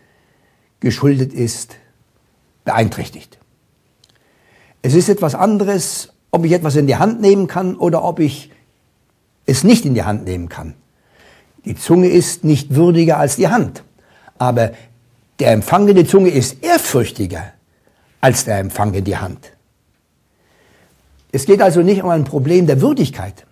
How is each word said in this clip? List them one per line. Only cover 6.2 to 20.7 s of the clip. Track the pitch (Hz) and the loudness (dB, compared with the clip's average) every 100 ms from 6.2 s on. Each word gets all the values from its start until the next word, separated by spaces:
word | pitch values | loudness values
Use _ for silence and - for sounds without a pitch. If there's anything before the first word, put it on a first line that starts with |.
| _ | _
ob | 170 160 | -2 0
ich | |
etwas | 175 156 139 | 0 0 0
in | 139 | 2
die | 131 | 2
Hand | 196 226 | 0 2
nehmen | 202 196 180 | 2 2 2
kann | 180 185 185 | -4 -6 -2
oder | 170 165 | -2 -2
ob | 175 165 | -4 -2
ich | 151 - - _ _ _ _ _ _ _ _ _ - | -2 -4 -16 _ _ _ _ _ _ _ _ _ -4
es | 131 | 0
nicht | 196 233 151 | 4 4 2
in | |
die | 117 | -2
Hand | 90 107 92 | -2 -4 -6
nehmen | 90 87 | -8 -8
kann. | - 80 69 _ _ _ _ _ _ _ _ - | -12 -16 -18 _ _ _ _ _ _ _ _ -12
Die | - | -6
Zunge | - 175 180 | 2 4 4
ist | 180 - - | 4 0 -2
nicht | 156 139 - | 0 0 0
würdiger | 135 175 165 160 151 | 2 4 4 2 2
als | 147 - | 0 0
die | 175 | 0
Hand, | 233 107 - - _ _ _ _ - | 0 -2 -8 -20 _ _ _ _ -6
aber | 127 117 113 - - _ _ _ _ - | -2 0 -2 -4 -20 _ _ _ _ -4
der | 123 | 2
empfangene | 113 - 180 202 190 160 | 2 2 2 4 4 6
Zunge | 196 185 | 4 4
ist | 143 127 - | 2 -2 -4
ehrfürchtiger | 320 339 - 131 110 - 95 82 92 - _ _ _ _ _ - | 0 0 0 -2 -2 -6 -8 -8 -14 -20 _ _ _ _ _ -2
als | 135 127 - | 0 0 -2
der | 101 | -4
empfangene | 95 - 104 101 95 90 | -4 -4 -4 -2 -4 -6
Hand. | 95 - - _ _ _ _ _ _ _ _ _ _ _ _ | -8 -12 -20 _ _ _ _ _ _ _ _ _ _ _ _